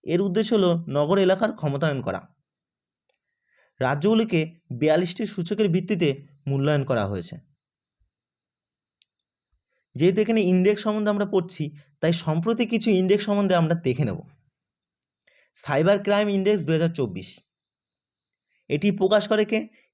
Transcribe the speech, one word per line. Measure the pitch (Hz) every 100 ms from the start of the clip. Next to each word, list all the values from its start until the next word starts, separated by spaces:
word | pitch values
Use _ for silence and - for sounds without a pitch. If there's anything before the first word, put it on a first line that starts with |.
এর | - 175
উদ্দেশ্য | 196 185 220
হলো | 220 185 170 165
নগর | 139 147 196
এলাকার | 185 190 220
ক্ষমতায়ন | - 151 139 156 139
করা। | 120 95 - _ _ _ _ _ _ _ _ _ _ _ _ _ _ -
রাজ্যগুলিকে | 127 147 185 220 226 165 156 - -
বিয়াল্লিশটি | 120 151 156 180 - 220
সূচকের | - 170 208 208
ভিত্তিতে | 185 190 196 160 139 - _ -
মূল্যায়ন | 139 139 147
করা | 131 120 98
হয়েছে। | 98 85 - _ _ _ _ _ _ _ _ _ _ _ _ _ _ _ _ _ _ _ _ _ _ _ _ _ 127
যেহেতু | 170 180
এখানে | 214 220
ইনডেক্স | 180 185 185 208
সম্বন্ধে | 220 214 214
আমরা | 208 202
পড়ছি, | 196 175 - 147 - - -
তাই | 160
সম্প্রতি | 170 165 160 170 226 233
কিছু | 226 226
ইনডেক্স | 185 185 202 202
সম্বন্ধে | 202 196 180
আমরা | 160 170
দেখে | 131 127 135
নেব। | 85 - _ _ _ _ _ _ _ _ _ _ _ _ _
সাইবার | - 143 165 202
ক্রাইম | 202 202 208
ইনডেক্স | 196 190 208
দুই | 143
হাজার | 160 165
চব্বিশ, | 165 117 87 - - _ _ _ _ _ _ _ _ _ _ _ _ -
এটি | 147 202
প্রকাশ | 202 190 208 208
করে | 214 208
কে? | 220 220 _ _